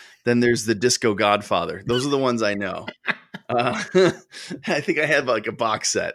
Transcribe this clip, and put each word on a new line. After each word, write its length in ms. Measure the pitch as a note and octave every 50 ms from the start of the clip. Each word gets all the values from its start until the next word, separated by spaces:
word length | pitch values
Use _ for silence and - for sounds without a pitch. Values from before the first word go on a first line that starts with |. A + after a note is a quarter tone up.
| - - - _ -
Then 160 | A#2 A#2+ A#2+
there's 240 | A#2+ A#2+ A#2+ A2+ G#2+
The 100 | A2 A2+
Disco 380 | G2 G#2 B2 A#2+ - - A#2+ G#2
Godfather. 720 | G2 G#2+ G2+ G#2 G#2 G#2 - G#2 F2+ E2+ E2+ D#2+ F#2 G2
Those 220 | A2+ A#2 B2 B2+
are 20 | D3
the 80 | C#3+
ones 260 | C3+ C3+ B2+ A#2+ A2+ A2
I 120 | G#2 G2+
know. 320 | G2+ G2+ F#2+ F2 E2 - - - _ -
<laughs> 100 | - - - - _ - - _
Uh, 280 | - A#2+ - B2+ C3 - - - - -
<laughs> 200 | F#3 F#3+ E3+ - - - _ - - - - F#3 E3+ -
I 140 | - F3+ D3
think 180 | D3 - E3+ D3+
I 60 | D3+
have, 220 | D3 D#3 C#3+ C#3
like, 200 | B2 A#2+ A2 G#2+
a 60 | A2 G#2
box 380 | A2 A#2+ A2 G#2+ A2 - -
set. 240 | - G#2 F2 E2+ -